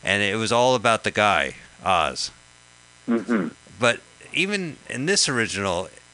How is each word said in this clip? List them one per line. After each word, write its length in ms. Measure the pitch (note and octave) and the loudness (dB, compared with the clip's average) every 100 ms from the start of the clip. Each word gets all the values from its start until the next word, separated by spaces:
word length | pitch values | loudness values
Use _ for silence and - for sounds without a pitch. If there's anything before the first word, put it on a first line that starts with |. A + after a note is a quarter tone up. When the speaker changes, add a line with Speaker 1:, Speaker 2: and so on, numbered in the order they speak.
Speaker 1:
and 180 | - G2+ | 0 0
it 140 | G2+ G#2+ | 0 -2
was 160 | A2 | 0
all 240 | A#2 B2+ B2+ | 2 4 2
about 300 | A#2 A2 G#2+ | 2 2 0
the 60 | |
guy, 440 | G#2+ G#2 F2+ C2+ - - - F#2 | 2 4 4 0 -6 -20 -8 0
Oz. 460 | F2+ D2 B1+ - - - - - - - - - | 2 2 -4 -10 -12 -20 -20 -20 -20 -20 -18 -4
Speaker 2:
Mm-hmm. 420 | A#2 A2 A#2 D#2+ - - - | -4 0 -2 -2 -8 -20 -2
Speaker 1:
But 220 | A#2+ A2 - - - | 0 0 -8 -20 -8
even 420 | - F#3+ G#3 F3 - - | -4 -2 -2 -6 -10 -12
in 160 | A#2+ D3 | -6 0
this 240 | G3 - | 0 0
original, 600 | B2+ G#2+ G2 G2 F2 F#2 - - | 0 -2 -2 -2 -2 -6 -14 -20